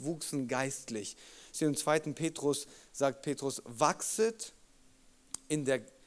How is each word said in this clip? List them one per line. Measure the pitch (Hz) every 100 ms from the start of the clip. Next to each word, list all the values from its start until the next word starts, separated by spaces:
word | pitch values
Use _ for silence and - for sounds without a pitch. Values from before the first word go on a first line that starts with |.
wuchsen | 135 165 - 147 123
geistlich. | 127 135 - - 110 101 - - - -
Sie | -
im | 156 139
zweiten | - 156 156
Petrus | - 160 160 143 139 - - -
sagt | - 139 131
Petrus, | 151 135 139 -
„Wachset | - 117 151 185 - - 226 226 - - - - - - - _ _ - -
in | 151
der | 135 131 - -